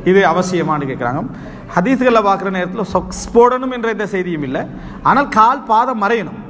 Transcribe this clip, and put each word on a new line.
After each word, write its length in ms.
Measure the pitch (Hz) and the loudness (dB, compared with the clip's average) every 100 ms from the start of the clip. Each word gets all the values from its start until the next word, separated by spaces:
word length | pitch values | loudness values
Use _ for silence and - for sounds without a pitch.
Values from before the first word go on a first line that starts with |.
இது 220 | 170 190 185 | 4 4 4
அவசியமானு 580 | 170 185 180 156 151 | 2 0 -2 0 -2
கேக்குறாங்க. 420 | 139 120 120 139 247 - - - - | -4 -4 -4 -4 -6 -10 -16 -16 -4
ஹதீஸ்கள்ல 460 | - 190 262 254 226 | -2 0 2 4 4
பார்க்குற 260 | 202 196 185 | 2 0 -2
நேரத்துல 320 | 190 180 185 | -4 -4 -4
socks 560 | 190 185 180 - - 233 | -4 -4 -4 -10 0 4
போடணும் 340 | 240 254 262 | 4 4 -4
என்ற 160 | 247 226 | -4 -4
எந்த 180 | 208 208 | -4 -4
செய்தியும் 360 | 196 180 160 | -4 -4 -4
இல்ல. 240 | 135 147 269 - - - | -4 -4 -6 -12 -14 -2
ஆனால் 260 | - 220 277 | 2 2 2
கால் 340 | 220 220 277 | 4 4 4
பாதம் 400 | 226 220 247 226 | 2 2 2 0
மறையணும். 380 | 202 233 156 - | 0 0 -2 -10